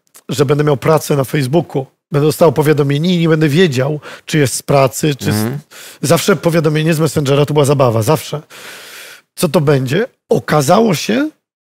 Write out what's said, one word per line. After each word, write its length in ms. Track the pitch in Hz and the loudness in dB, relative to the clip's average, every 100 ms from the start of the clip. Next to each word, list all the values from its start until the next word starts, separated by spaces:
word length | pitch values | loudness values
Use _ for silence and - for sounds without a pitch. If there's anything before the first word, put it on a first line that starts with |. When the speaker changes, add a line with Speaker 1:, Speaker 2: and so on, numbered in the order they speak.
| _ - - | _ -20 -8
Speaker 1:
że 160 | 139 | -2
będę 200 | 139 147 | 0 2
miał 120 | 151 139 | 0 0
pracę 400 | - 156 - 147 | 0 0 0 -2
na 80 | |
Facebooku. 640 | 131 156 127 165 151 143 135 _ _ | -2 -4 0 -2 -2 -6 -10 _ _
Będę 140 | 147 151 | 0 0
dostawał 240 | - 170 | 4 2
powiadomienie 640 | 131 147 147 143 143 170 | 4 2 2 0 0 0
i 40 | 180 | 0
nie 100 | 165 | 2
będę 200 | 156 156 | 2 2
wiedział, 520 | 143 185 131 135 151 - - - | 2 2 0 -4 -6 -10 -18 -4
czy 120 | 156 | 0
jest 160 | 135 | 0
z 80 | - | -2
pracy, 520 | - 143 135 - 156 | 0 2 2 0 -4
czy 100 | 135 | -2
z- 40 | 101 | -2
Speaker 2:
Mhm. 300 | 104 110 139 - - - - | -2 -2 -6 -12 -20 -20 -8
Speaker 1:
Zawsze 340 | 123 131 - 160 | -2 0 0 0
powiadomienie 580 | 170 165 156 151 156 | 0 0 0 0 0
z 60 | 156 | 0
Messengera 460 | 160 - 135 139 143 | -2 -2 0 0 2
to 60 | |
była 100 | 151 | 2
zabawa, 380 | 135 143 131 113 | 2 2 2 2
zawsze. 400 | 107 156 - 151 - - - - - - - - _ | 0 0 -2 -12 -14 -20 -20 -20 -20 -20 -20 -20 _
Co 140 | - 175 | -4 0
to 120 | 180 | 2
będzie? 460 | 151 139 127 156 233 _ _ | 2 0 0 -2 -4 _ _
Okazało 680 | 220 - 151 135 185 226 | -2 0 0 2 2 2
się, 360 | 156 - 226 302 - _ _ _ | 0 -2 -2 -2 -6 _ _ _